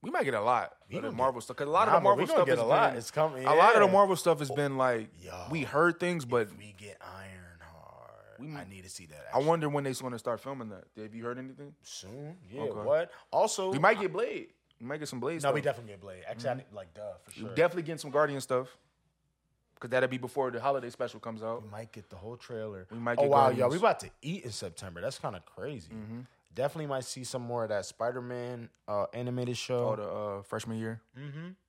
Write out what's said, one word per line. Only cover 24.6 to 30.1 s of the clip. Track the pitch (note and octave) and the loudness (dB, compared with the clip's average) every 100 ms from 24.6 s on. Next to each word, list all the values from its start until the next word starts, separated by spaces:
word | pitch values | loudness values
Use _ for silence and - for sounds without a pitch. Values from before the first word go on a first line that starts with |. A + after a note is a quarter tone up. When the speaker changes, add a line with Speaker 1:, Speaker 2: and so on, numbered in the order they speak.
| F#2+ E2 G2 E2+ | -10 -10 -14 -8
Speaker 2:
That's | G#2 C3 | -8 -6
kinda | D3 G2 - | -8 -10 -14
crazy. | - F#2+ B2+ D#2+ | -12 -10 -10 -12
Speaker 1:
Mm-hmm. | A2 G#2+ A#2 B2+ _ _ | -14 -12 -12 -14 _ _
Speaker 2:
Definitely | - C#3 E3 D3+ | -4 -4 -2 -6
might | C3+ | -6
see | B2 - B2+ | -6 -10 -8
some | C3 | -8
more | A#2+ A#2+ | -4 -4
of | A2 | -2
that | G#2 F#2+ | -2 -4
Spider-Man, | - A#2 B2+ B2 B2 B2 B2 A#2 _ - | -4 -4 -2 -6 -8 -8 -10 -12 _ -4
uh, | G#2 G2 | -2 -2
animated | A#2 B2 B2 B2 A#2+ | -2 -4 -2 -2 -4
show. | - B2 A#2+ | -2 0 0
Speaker 1:
Oh, | G#2+ | 0
the, | G2+ | -4